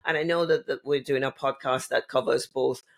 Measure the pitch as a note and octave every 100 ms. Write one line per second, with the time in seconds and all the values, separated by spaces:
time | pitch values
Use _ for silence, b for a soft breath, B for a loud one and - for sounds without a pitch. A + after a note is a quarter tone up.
0 | - D#3 E3+ E3+ E3 D#3 - C3+ C#3 C#3+
1 | B2+ C3+ C3 - C3+ C3+ C#3 B2+ - -
2 | - C3 A#2 C3 - C3+ C3 B2+ b